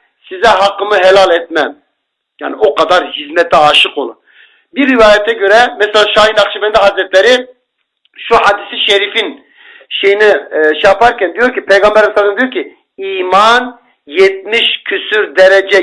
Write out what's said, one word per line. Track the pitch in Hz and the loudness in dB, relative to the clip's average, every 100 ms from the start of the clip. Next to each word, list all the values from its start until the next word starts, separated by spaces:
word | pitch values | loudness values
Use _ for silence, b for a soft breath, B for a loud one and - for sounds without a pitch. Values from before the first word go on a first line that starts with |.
| b b - | b b -18
size | 185 185 | -2 0
hakkımı | 190 202 202 202 202 | 2 0 -2 -2 0
helal | 185 196 190 | 4 4 4
etmem. | 170 170 160 131 - _ _ _ _ _ - | 0 -2 -4 -4 -6 _ _ _ _ _ -14
Yani | 143 135 | -12 -2
o | 110 | 0
kadar | - 160 180 156 | 0 0 0 -2
hizmete | 156 147 170 170 175 | -8 -6 -4 0 2
aşık | 151 151 - - | 4 2 0 -4
olun. | 123 - b b b b b | -10 -10 b b b b b
Bir | - 269 | -4 0
rivayete | 254 214 208 208 | 4 4 4 0
göre | 226 196 214 247 190 | -2 2 2 2 -2
mesela | 208 214 208 | -2 0 0
Şahin | 220 214 214 | 2 2 2
Nakşibendi | 202 208 208 214 | -2 -2 -2 2
Hazretleri | 196 190 185 185 214 247 254 _ _ _ _ _ _ - | 0 0 -2 2 2 0 -2 _ _ _ _ _ _ -16
şu | - 226 | -2 0
hadisi | 202 202 - - - | 0 -2 -6 -6 -2
şerifin | 202 202 220 190 - _ b b b b | 0 -2 -4 -6 -8 _ b b b b
şeyini, | - 196 202 | -4 0 2
e, | 214 170 - 151 156 151 | 2 2 -2 -2 0 2
şey | 208 | 2
yaparken | 196 240 240 185 | 2 2 0 -4
diyor | 170 247 | -2 -4
ki, | 196 | -2
Peygamber | - 196 208 214 | 0 2 2 2
Efendimiz | 208 208 202 202 | 2 0 -2 -2
diyor | 254 | -4
ki, | 185 139 - _ - | -6 -10 -14 _ -14
"İman | 196 190 185 190 220 240 247 - b b - | -10 -8 -2 2 2 2 -2 -12 b b -8
yetmiş | 165 190 190 190 226 - - | 0 0 0 -6 -4 -2 -4
küsür | - 196 190 214 190 147 | -6 -8 -4 -4 -2 2
derece, | 190 196 190 196 | 4 4 2 0